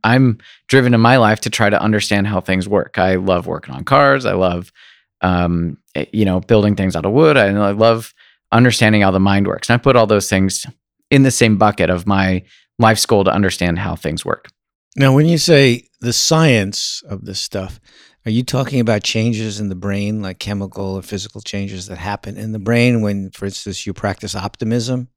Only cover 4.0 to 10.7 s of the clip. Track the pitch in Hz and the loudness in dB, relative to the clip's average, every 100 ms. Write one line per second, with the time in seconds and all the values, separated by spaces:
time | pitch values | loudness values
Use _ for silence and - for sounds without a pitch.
4 | 139 139 117 92 92 87 95 _ _ _ | 4 2 0 0 0 -2 -8 _ _ _
5 | _ _ 92 90 87 87 85 - _ 76 | _ _ 0 0 0 -2 -4 -8 _ -10
6 | - 110 98 92 - 110 104 101 95 85 | -6 -2 0 -2 2 2 2 0 -2 -2
7 | 95 127 160 135 98 101 101 101 113 113 | -2 2 4 4 2 2 -2 2 2 2
8 | - _ _ _ _ 117 123 - 107 107 | -4 _ _ _ _ 4 4 4 2 4
9 | 98 95 98 98 95 - - 120 139 123 | 2 2 2 2 0 -4 -2 0 4 4
10 | 107 104 - 95 95 - - | 4 2 2 0 0 -2 -10